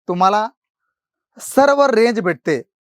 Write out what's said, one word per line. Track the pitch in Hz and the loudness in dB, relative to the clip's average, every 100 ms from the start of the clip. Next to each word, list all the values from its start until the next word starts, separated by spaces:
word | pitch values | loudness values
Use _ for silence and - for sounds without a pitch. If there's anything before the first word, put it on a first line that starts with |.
| - | -8
तुम्हाला | 175 190 208 226 _ _ _ _ _ _ _ _ - | 0 0 0 -4 _ _ _ _ _ _ _ _ -20
सर्व | - - 277 285 277 | -4 2 2 4 2
रेंज | 220 233 226 | 2 0 -2
भेटते, | 180 160 - 131 - _ | -4 -4 -4 -6 -6 _